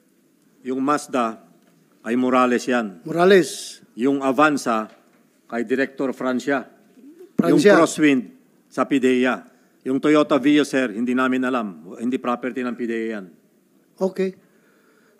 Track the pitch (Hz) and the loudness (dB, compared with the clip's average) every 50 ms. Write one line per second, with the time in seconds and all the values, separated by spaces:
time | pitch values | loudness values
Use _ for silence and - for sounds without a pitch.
0 | _ _ _ _ _ _ _ _ _ _ _ _ - 127 131 135 135 143 147 143 | _ _ _ _ _ _ _ _ _ _ _ _ -8 -6 -4 -2 0 0 0 -2
1 | - 131 135 127 117 113 107 - - _ _ _ _ _ _ _ _ _ _ _ | -2 -4 -2 -2 -2 -2 -4 -8 -18 _ _ _ _ _ _ _ _ _ _ _
2 | - 110 120 127 127 127 127 127 127 123 123 113 - 131 123 120 110 98 90 - | -6 -4 -2 0 0 2 2 2 4 2 2 0 0 -2 -2 -2 -2 -4 -8 -12
3 | - 156 160 170 180 190 202 180 139 - - - - - - - _ _ _ 107 | -10 -6 0 2 4 6 6 6 4 2 -4 -12 -14 -16 -18 -20 _ _ _ -2
4 | 123 139 139 139 135 135 123 135 151 156 143 123 - 127 113 110 110 - - _ | -2 0 0 0 -2 0 2 4 2 2 2 0 -2 -2 -2 -2 -4 -6 -12 _
5 | _ _ _ _ _ _ _ _ _ _ 120 120 117 107 127 131 135 131 - - | _ _ _ _ _ _ _ _ _ _ -8 -8 -4 -2 -2 -2 -2 -4 -4 -6
6 | 139 127 - - 131 127 127 117 - 143 143 123 - - - _ _ _ _ _ | -6 -6 -6 -4 -4 -4 -4 -4 -2 -4 -4 -4 -6 -10 -18 _ _ _ _ _
7 | - - - - - - _ - 170 170 - - - 202 190 175 160 - - 165 | -20 -20 -20 -20 -20 -6 _ 0 2 2 4 6 6 6 6 6 4 2 2 2
8 | 156 143 135 127 107 - - _ _ _ _ _ _ _ - 135 123 - 143 131 | 4 4 4 2 0 -4 -12 _ _ _ _ _ _ _ -6 -4 -2 0 0 2
9 | 123 131 127 123 131 127 110 95 - - _ _ _ _ _ _ - 131 135 131 | 2 2 2 2 2 0 -2 -4 -8 -16 _ _ _ _ _ _ -6 -6 -4 0
10 | 147 147 151 151 147 - 156 131 120 147 147 147 131 - 143 131 131 110 95 113 | 2 2 4 4 4 2 0 2 2 4 4 2 2 0 0 -2 -2 -2 -4 -4
11 | 123 123 123 131 131 127 127 131 127 127 131 120 110 101 85 76 82 92 - - | -4 -2 0 0 0 0 0 -2 -2 -2 -2 -4 -4 -6 -10 -14 -18 -18 -12 -8
12 | 113 127 127 - - 120 120 120 135 123 107 131 123 123 113 - 120 113 113 113 | -6 -4 -4 -4 -4 -4 -6 -4 -6 -8 -8 -6 -8 -8 -8 -6 -6 -6 -6 -6
13 | 113 113 110 104 92 87 - _ _ _ _ _ _ _ _ _ _ _ _ - | -6 -6 -8 -10 -12 -16 -20 _ _ _ _ _ _ _ _ _ _ _ _ -6
14 | 185 190 - 190 190 185 185 _ _ _ _ _ _ _ _ _ _ _ _ _ | -6 -4 -4 -4 -6 -6 -8 _ _ _ _ _ _ _ _ _ _ _ _ _
15 | _ _ _ | _ _ _